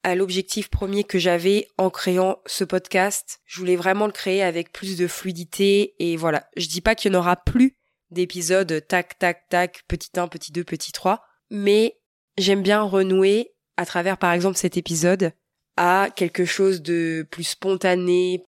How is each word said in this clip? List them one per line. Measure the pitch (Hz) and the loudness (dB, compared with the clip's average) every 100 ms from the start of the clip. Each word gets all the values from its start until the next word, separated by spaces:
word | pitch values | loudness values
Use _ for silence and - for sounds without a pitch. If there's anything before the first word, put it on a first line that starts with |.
à | 185 180 | -2 -2
l'objectif | 190 185 190 220 196 | -2 -4 -4 -8 -6
premier | - 196 202 | -6 -4 -4
que | 208 185 | -2 0
j'avais | 175 175 180 202 - - | 2 2 2 2 0 -2
en | 190 | -2
créant | - - 180 185 - - | 0 0 2 0 -2 -8
ce | - | -6
podcast. | 185 185 180 190 196 - - - _ | -2 -4 -2 0 0 -2 -10 -20 _
Je | 180 | -8
voulais | 180 180 | -2 0
vraiment | 185 196 208 | 2 0 -2
le | |
créer | - 196 190 | -2 -2 0
avec | 185 165 165 | 0 -2 -8
plus | - 190 180 | -10 -8 -2
de | 175 | -4
fluidité | - 190 170 170 - 196 202 208 _ | -4 -8 -10 -12 2 4 4 2 _
et | 175 165 | -4 -2
voilà. | 165 151 - - | 0 -2 -6 -10
Je | 160 | -6
dis | 170 | -2
pas | 214 226 | 0 0
qu'il | 208 | 2
n'y | 180 | 2
en | |
aura | 175 180 | 2 0
plus | - 240 262 _ _ _ _ | 0 4 2 _ _ _ _
d'épisodes | 175 180 180 160 185 175 156 _ | -4 -4 -4 0 2 2 -4 _
tac, | 180 170 - | -2 -2 -2
tac, | 180 170 _ | -2 -2 _
tac, | 175 180 - _ | 0 0 -6 _
petit | 175 - 180 | -8 -6 -6
un, | 175 | -6
petit | 160 - | -8 -10
deux, | 156 | -8
petit | 175 160 - | -8 -8 -8
trois, | - 185 220 _ _ _ | -4 -2 -2 _ _ _
mais | 202 202 208 226 - _ _ _ - | -2 2 4 2 -2 _ _ _ -2
j'aime | 190 196 | 0 2
bien | 190 208 | 2 2
renouer | 208 196 190 190 190 208 240 _ _ - | 2 0 2 4 4 2 -2 _ _ -8
à | 175 | -4
travers, | 175 180 185 | -2 -2 0
par | 180 | 0
exemple, | 175 190 180 | 2 0 0
cet | 180 175 | -2 -4
épisode | - 165 175 185 170 - _ _ _ - | -4 0 2 2 -2 -4 _ _ _ 0
à | 175 185 196 - | 2 2 0 -2
quelque | 175 - 175 | -4 0 -2
chose | - 190 180 | 2 2 0
de | 151 170 165 160 156 | -2 -2 -2 -6 -8
plus | - | -10
spontané. | 165 - 190 190 190 180 180 180 180 180 - | -8 -6 -4 0 0 0 2 2 2 -4 -10